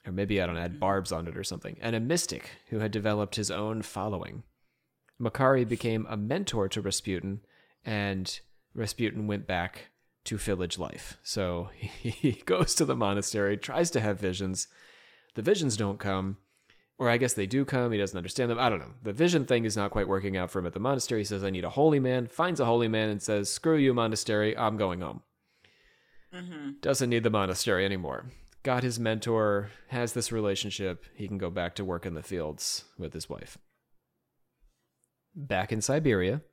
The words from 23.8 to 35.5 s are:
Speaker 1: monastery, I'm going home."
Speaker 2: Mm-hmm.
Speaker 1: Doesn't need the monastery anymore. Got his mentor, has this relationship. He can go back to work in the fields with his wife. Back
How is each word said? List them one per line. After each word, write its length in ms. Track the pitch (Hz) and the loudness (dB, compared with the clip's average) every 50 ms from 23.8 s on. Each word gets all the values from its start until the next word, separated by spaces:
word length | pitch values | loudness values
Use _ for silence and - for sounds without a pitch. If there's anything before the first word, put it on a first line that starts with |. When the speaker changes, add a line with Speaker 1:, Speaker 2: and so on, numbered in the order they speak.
| 139 135 123 | 6 6 6
Speaker 1:
monastery, 640 | 120 113 110 110 107 - - 107 104 104 107 110 | 4 2 2 0 -2 0 0 2 2 2 2 2
I'm 180 | 120 120 107 107 | 2 0 0 2
going 240 | 107 104 92 87 90 | 2 0 0 0 -2
home." 220 | 90 69 55 - _ _ _ _ _ _ _ _ _ _ _ _ _ _ _ _ _ _ _ - - _ - | -6 -8 -8 -10 _ _ _ _ _ _ _ _ _ _ _ _ _ _ _ _ _ _ _ -20 -20 _ -14
Speaker 2:
Mm-hmm. 380 | 180 180 180 170 151 147 139 139 - | -14 -12 -12 -10 -8 -8 -8 -8 -2
Speaker 1:
Doesn't 280 | - - 139 123 135 120 | 0 0 2 2 2 2
need 140 | 120 117 113 | 2 4 4
the 60 | 117 | 4
monastery 560 | 107 104 98 92 90 - - 120 98 90 98 | 4 4 2 2 0 0 2 2 4 4 4
anymore. 400 | 98 98 92 87 71 64 - - 123 - - - - _ - - | 2 0 -2 -4 -6 -6 -8 -10 -12 -18 -18 -20 -20 _ -6 -2
Got 200 | 135 127 123 123 | 0 0 2 2
his 160 | 127 117 117 | 0 -2 0
mentor, 680 | 117 110 110 110 - 120 113 110 107 104 101 101 101 104 - - - | 0 0 0 0 0 2 2 4 4 4 4 2 0 -4 -12 -18 -14
has 240 | - 131 120 120 113 | -8 -2 -2 -2 0
this 200 | - 123 113 - 117 | 0 -2 -2 -2 -2
relationship. 720 | 113 107 101 98 - - 104 92 - 98 95 87 - - - - | 0 0 0 0 0 -2 -6 -4 -4 -4 -4 -4 -6 -12 -20 -12
He 120 | - 107 90 | -10 -8 -6
can 80 | 101 | -4
go 120 | 95 90 87 | -4 -4 -4
back 240 | 87 95 87 90 - | -2 -2 -4 -4 -4
to 100 | - 101 | -6 -4
work 200 | 92 87 85 - | -4 -4 -4 -4
in 100 | 95 85 | -6 -8
the 60 | 76 80 | -8 -6
fields 600 | - 98 87 78 76 76 - - - - - - _ _ | -6 -4 -4 -2 -4 -6 -4 -6 -4 -4 -6 -8 _ _
with 160 | - 85 80 - | -10 -10 -8 -8
his 160 | 80 - - | -10 -10 -10
wife. 280 | 65 - - - - - _ _ _ _ _ _ _ _ _ _ _ _ _ _ _ _ _ _ _ _ _ _ _ _ _ _ _ _ _ _ _ _ _ _ _ | -12 -12 -12 -18 -20 -20 _ _ _ _ _ _ _ _ _ _ _ _ _ _ _ _ _ _ _ _ _ _ _ _ _ _ _ _ _ _ _ _ _ _ _
Back 360 | 175 143 131 | -14 -6 -2